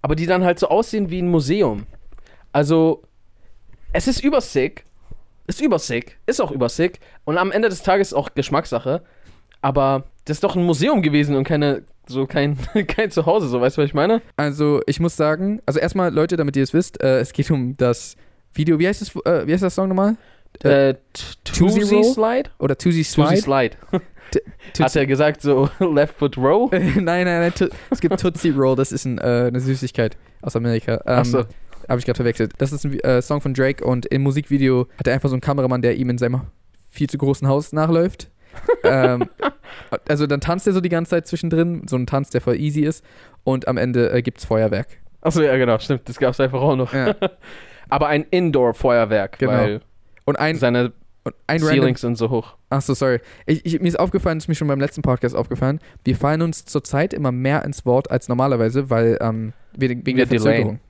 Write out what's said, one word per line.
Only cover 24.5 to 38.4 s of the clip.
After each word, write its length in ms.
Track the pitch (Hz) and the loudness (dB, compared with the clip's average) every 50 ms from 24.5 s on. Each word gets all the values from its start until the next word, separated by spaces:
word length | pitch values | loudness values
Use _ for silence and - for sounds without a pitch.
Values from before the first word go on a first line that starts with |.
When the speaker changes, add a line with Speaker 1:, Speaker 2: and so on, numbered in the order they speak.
| - - - - - | -20 -20 -20 -16 -2
Speaker 2:
Tootsie 100 | - 160 | 0 0
Speaker 1:
Hat 120 | 131 - | 2 2
er 100 | 156 139 | 0 0
gesagt, 360 | 131 135 135 151 151 147 - | 2 2 2 2 0 0 0
so 280 | - 143 139 131 139 143 - | 0 2 4 4 2 0 0
<laughs> 40 | - | -2
Left 360 | 190 180 156 143 147 - - - | -2 2 2 2 2 0 0 -2
Foot 200 | 147 143 - 131 | -2 -2 -2 0
Row? 320 | 127 135 160 208 240 254 | 2 4 4 4 2 2
Speaker 2:
<laughs> 0 | |
Nein, 320 | 190 180 180 175 135 202 190 | 0 0 0 2 2 0 0
nein, 220 | 165 170 180 180 | 0 0 0 0
nein, 280 | 180 175 170 170 175 175 | 0 2 2 0 0 0
to-, 140 | - 196 131 - - - - | 0 -2 -2 -2 -8 -6 -6
es 100 | 269 - | -6 -2
gibt 180 | - 165 185 185 | 0 0 0 0
Tootsie 320 | - 185 165 - - 170 | -2 -2 -2 0 -2 0
Roll, 240 | 143 135 135 131 131 | 2 2 2 2 4
das 160 | 127 135 - | 2 0 -2
ist 140 | - 127 - | -2 -6 -4
ein, 120 | 135 123 - | -4 -4 -2
äh, 280 | - 123 120 120 123 123 | 0 0 0 2 0 0
eine 120 | 120 127 | 0 -2
Süßigkeit 580 | 127 131 135 131 135 127 - - 117 110 - - - - - - | -2 -2 -2 -2 -4 -6 -2 -2 -2 -2 -4 -8 -20 -20 -20 -10
aus 140 | - - - | -10 -6 -4
Amerika. 400 | 117 117 120 117 110 - - 117 - - | -2 -2 0 0 0 -2 -2 -4 -4 -2
Ähm, 140 | - 123 123 | 0 0 0
Speaker 1:
Ach 60 | 123 | 0
so. 180 | 120 120 131 117 107 - - - - - - - - | 0 0 -2 -2 -2 -8 -18 -18 -16 -16 -16 -6 -4
Speaker 2:
hab 80 | 127 123 | -4 -2
ich 60 | 123 | -2
grad 100 | - 120 - | -4 -4 -2
verwechselt. 360 | 127 120 113 - 113 110 - - | -2 -2 0 0 -2 -4 -2 -4
Das 120 | 139 139 | -4 -4
ist 140 | 147 139 - | -4 -4 -4
ein, 140 | 147 139 - | -4 -4 -2
äh, 220 | - 131 127 123 | 0 0 0 0
Song 200 | 123 - 151 147 | 0 0 -4 -2
von 120 | - 139 131 | -2 -4 -2
Drake 300 | 131 131 135 139 - - | 0 0 0 0 -2 -2
und 220 | - 127 123 117 - | -2 -2 -2 -2 -2
im 140 | - 135 139 | -2 0 0
Musikvideo 640 | 139 135 147 147 - 139 139 135 131 131 123 123 - - - | 0 0 -2 -2 0 0 2 2 4 2 2 0 -2 -6 -4
hat 80 | - 127 | -2 0
er 60 | 123 | 0
einfach 160 | 135 - 143 | 2 0 0
so 60 | 127 | -2
einen 60 | 127 | 0
Kameramann, 400 | - - 139 139 131 127 127 123 | -2 -2 -2 0 0 0 0 0
der 140 | 120 120 117 - | 0 0 0 0
ihm 120 | 131 123 | -2 -2
in 80 | 123 123 | -2 0
seinem 240 | 123 117 123 127 123 - - _ _ - _ _ - - | 0 -2 -2 -4 -6 -8 -16 _ _ -20 _ _ -20 -20
viel 180 | - - 147 139 | -6 -4 -4 -4
zu 80 | - 143 | -2 -2
großen 300 | 143 139 139 - - 135 | 0 0 0 0 2 0
Haus 260 | 135 143 151 - - | 0 0 -2 -2 -2
nachläuft. 560 | 156 156 160 170 165 170 185 - - - - _ | 0 2 2 2 2 2 0 -2 -8 -20 -20 _
Speaker 1:
<laughs> 40 | _ | _